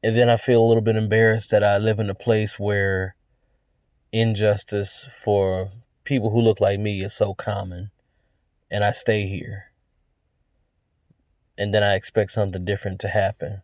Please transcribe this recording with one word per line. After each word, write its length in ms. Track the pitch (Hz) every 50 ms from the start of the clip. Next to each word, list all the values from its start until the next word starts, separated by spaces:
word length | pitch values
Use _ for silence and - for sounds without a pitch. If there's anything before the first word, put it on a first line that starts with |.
And 140 | - 113 113
then 160 | 117 123 117
I 60 | 117
feel 260 | 110 - - 123 117 113
a 60 | 113
little 120 | 117 113
bit 140 | 107 113 110
embarrassed 560 | 110 110 104 110 113 113 113 110 110 - -
that 140 | - 104 101
I 120 | 104 101
live 220 | 101 107 110 110 104
in 100 | 110 101
a 60 | 95
place 460 | - - - 113 107 107 101 - -
where 560 | 101 104 104 101 98 98 98 95 95 95 - _ _ _ _ _ _ _ _ _ _ _ _ _ _ _ _ _ _ _ -
injustice 960 | 113 113 113 110 101 107 107 104 101 - - 104 101 101 95 - - - 131
for 600 | - - - - 104 101 98 95 92 92 92 98 95 113 _ _ _ _ _
people 260 | - 143 131 104 113
who 100 | 107 117
look 200 | 117 113 107 -
like 180 | 101 98 101 101
me 240 | 104 107 104 98 95
is 100 | 101 -
so 220 | - 107 101 98
common, 560 | _ - - 101 101 98 92 87 87 95 104 _ _ _ _ _ _ _ _ _ _ _ _ _ _ _ _
and 140 | - 104 104
I 80 | 101 104
stay 340 | - - - 110 104 104
here. 460 | 95 98 92 - - 104 98 - _ _ _ _ _ _ _ _ _ _ _ _ _ _ _ _ _ _ _ _ _ _ _ _ _ _ _ _ _ _ _ _ _ _ _ _ _ _ -
And 140 | 104 104 101
then 100 | 107 104
I 120 | 101 98
expect 380 | 95 - - _ 110 104 98 -
something 340 | 113 104 98 92 92 90
different 340 | 90 104 95 - 98 92 95
to 80 | - 101
happen. 540 | - 107 98 95 - _ - 76 101 98